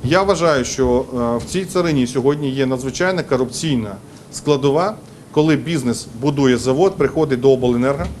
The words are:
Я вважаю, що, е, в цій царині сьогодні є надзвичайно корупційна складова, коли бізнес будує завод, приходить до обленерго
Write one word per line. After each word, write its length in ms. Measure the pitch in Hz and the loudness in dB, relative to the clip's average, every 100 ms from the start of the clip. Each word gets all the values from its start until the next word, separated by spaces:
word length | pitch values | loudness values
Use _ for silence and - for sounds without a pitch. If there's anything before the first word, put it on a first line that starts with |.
Я 180 | 123 175 | 2 2
вважаю, 420 | 202 175 170 139 | 2 2 2 2
що, 400 | 123 - 127 123 123 | 0 0 2 2 0
е, 220 | 123 120 117 | -2 -2 -2
в 60 | - | -2
цій 140 | 180 | -6
царині 420 | 180 180 170 147 123 | -2 -2 0 2 0
сьогодні 440 | 131 127 147 143 | 2 0 0 -2
є 160 | 131 131 | -2 -2
надзвичайно 560 | 131 131 127 180 180 143 | -2 -4 -2 -2 -2 0
корупційна 680 | 131 123 - 160 127 107 98 - - - | 0 0 -2 -2 -2 -2 -10 -18 -20 -16
складова, 640 | - 147 143 139 143 190 220 - - - | -8 0 2 2 0 -2 -6 -18 -20 -4
коли 240 | 151 156 143 | 0 2 2
бізнес 500 | 123 165 123 117 - 117 | 0 -2 -2 -4 -8 -4
будує 360 | 139 143 135 120 | -2 2 2 2
завод, 400 | 127 131 190 190 | 0 2 2 2
приходить 440 | 139 160 151 127 | -2 0 0 2
до 100 | 135 | 4
обленерго 540 | 127 123 120 127 143 - - | 4 2 0 0 -2 -6 -8